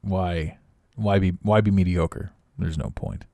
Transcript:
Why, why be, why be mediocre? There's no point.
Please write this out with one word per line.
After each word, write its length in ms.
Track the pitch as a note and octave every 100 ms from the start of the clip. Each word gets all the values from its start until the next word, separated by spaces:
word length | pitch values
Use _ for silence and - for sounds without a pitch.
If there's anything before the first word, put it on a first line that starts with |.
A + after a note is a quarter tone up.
Why, 560 | G#2 F#2 F2+ E2+ D#2 - _ _ _
why 240 | - G#2+ G2
be, 120 | F#2 F2+
why 200 | G#2 G#2+
be 80 | G#2
mediocre? 640 | G2 F2+ F2 D#2+ - - _ _ -
There's 200 | E2+ D#2
no 120 | -
point. 340 | - - - -